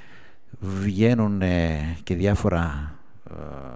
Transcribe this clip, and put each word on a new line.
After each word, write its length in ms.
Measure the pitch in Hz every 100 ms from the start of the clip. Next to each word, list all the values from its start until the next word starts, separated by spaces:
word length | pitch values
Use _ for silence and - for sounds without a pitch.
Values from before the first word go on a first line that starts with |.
| - - - - - -
βγαίνουνε 1200 | 95 95 101 95 113 120 107 101 92 87 82 78 80 82
και 120 | -
διάφορα, 800 | 87 98 101 104 87 85 73 73 76 - - -
ε, 40 | 80 76 71 123